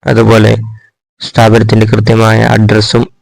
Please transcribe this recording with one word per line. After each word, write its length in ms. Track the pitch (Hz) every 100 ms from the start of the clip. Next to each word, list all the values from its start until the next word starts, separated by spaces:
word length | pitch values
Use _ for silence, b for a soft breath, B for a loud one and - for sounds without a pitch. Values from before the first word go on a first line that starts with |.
| 147
അതുപോലെ 460 | 113 113 113 110 110 110 B B _ _ _
സ്ഥാപനത്തിൻ്റെ 640 | - - 113 113 110 113 110
കൃത്യമായ 480 | 113 110 113 110 110 113
അഡ്രസ്സും 500 | 110 107 107 107 120 123 _